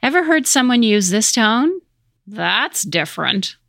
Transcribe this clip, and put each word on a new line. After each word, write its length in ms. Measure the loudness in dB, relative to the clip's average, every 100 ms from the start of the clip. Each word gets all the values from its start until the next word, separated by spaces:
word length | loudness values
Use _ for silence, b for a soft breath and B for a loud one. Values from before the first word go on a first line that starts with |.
Ever 220 | 0 0
heard 240 | 2 0 2
someone 360 | 0 2 2
use 260 | 4 2 2
this 220 | 0 0
tone? 480 | 2 2 2 0 -2 _ _ _ _ -20
That's 580 | -6 -2 -2 -2 -4
different. 760 | -4 -2 -4 -4 -4 -2 -4 -10